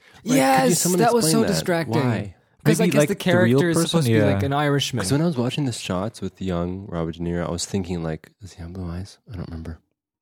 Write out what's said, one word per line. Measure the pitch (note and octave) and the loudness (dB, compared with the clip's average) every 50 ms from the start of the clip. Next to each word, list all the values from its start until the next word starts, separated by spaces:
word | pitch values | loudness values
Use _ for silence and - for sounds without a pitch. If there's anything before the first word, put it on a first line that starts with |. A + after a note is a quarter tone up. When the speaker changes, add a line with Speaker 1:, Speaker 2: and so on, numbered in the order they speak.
| _ _ _ | _ _ _
Speaker 1:
Like, | - - | -18 -4
could | G3 | 2
you, | B3+ C4+ | 2 4
Speaker 2:
Yes, | C4+ C4+ C4+ C4 C4 B3+ F3 - | 4 4 4 4 4 2 2 2
Speaker 1:
someone | - F3 F#3 F3+ | 2 0 2 4
Speaker 2:
that | A3+ A#3+ A#3 | 4 4 4
was | A#3 G#3+ | 4 2
Speaker 1:
explain | D#3+ - A3+ A3+ | 2 2 2 2
Speaker 2:
so | - | 2
Speaker 1:
that? | G3 | 0
Speaker 2:
distracting. | D#3+ - - F3 E3 E3 B2 A2 - | -2 0 0 -2 -2 -2 0 0 0
Speaker 1:
Why? | C#3 B2 A#2 F#2+ F#2+ G2+ - _ _ _ _ _ _ | 0 0 0 -2 -4 -6 -12 _ _ _ _ _ _
Speaker 2:
'Cause | D3 E3 D#3 | 2 4 4
I | F#3 | 4
Speaker 3:
Maybe, | F3 D3 | 2 4
Speaker 2:
guess | C#3+ | 4
Speaker 3:
like, | D3 D3 | 2 2
Speaker 2:
the | G3+ - - F#3 | 0 -2 0 2
Speaker 3:
the | F3 F3 | 4 4
real | - A#2 B2 C3+ | 4 4 4 4
Speaker 2:
character | E3 E3+ | 4 4
is | E3 E3 | 2 2
Speaker 3:
person? | E3+ E3+ | 0 2
Speaker 2:
supposed | E3 E3+ D3+ A#2+ | 2 0 2 4
to | A2+ | 4
be, | A2 G#2+ | 4 4
like, | G2+ G2 G2 | 4 2 0
Speaker 3:
Yeah. | G2+ - | 0 0
Speaker 2:
an | C#3 | 0
Irishman. | C#3+ D3+ C#3+ C#3+ C#3+ C3 - - A#2 G2 | 0 2 2 2 0 0 -2 -4 -4 -2
Speaker 1:
'Cause | F#2 | 0
when | B2+ C#3+ | 0 2
I | D#3+ | 2
was | F3 D#3+ B2 | 0 0 0
watching | A#2 - - - D3 | -2 -2 -2 -2 -4
the | C3 | -4
shots | A2+ - - - F#2+ F2+ F#2+ A2+ - - | -4 -6 -6 -4 -4 -4 -4 -6 -8 -8
with | G2+ F#2 - _ | -10 -10 -8 _
young | F#2+ F#2 F2+ E2+ E2+ F2 F#2 F#2+ G2 - | -6 -4 -2 -2 -2 -4 -6 -8 -10 -8
Robert | E2+ E2+ E2 E2 D#2+ | -6 -4 -4 -4 -6
De | E2 | -6
Niro, | F2 E2+ F2 F2 E2+ C#2 | -4 -4 -2 -2 -4 -4
I | |
was | D#2 F2 - - | -4 -6 -6 -4
thinking, | - G2+ F2+ E2 F#2 E2+ | -4 -6 -4 -4 -6 -6
like, | D#2+ D#2+ D#2+ D#2+ - - _ _ | -6 -6 -6 -8 -10 -18 _ _
"Does | G2+ F2 - | -20 -20 -16
he | - F2 | -16 -16
have | E2+ F2+ | -14 -12
blue | F#2+ F#2 E2+ | -10 -10 -8
eyes?" | E2 F2+ F#2+ G2+ - _ _ - | -8 -10 -10 -12 -16 _ _ -16
I | A#2+ | -14
don't | F2+ D#2+ - | -12 -12 -12
remember. | E2 E2 D#2+ E2 D#2+ - _ _ _ _ _ _ _ _ | -12 -12 -12 -12 -14 -16 _ _ _ _ _ _ _ _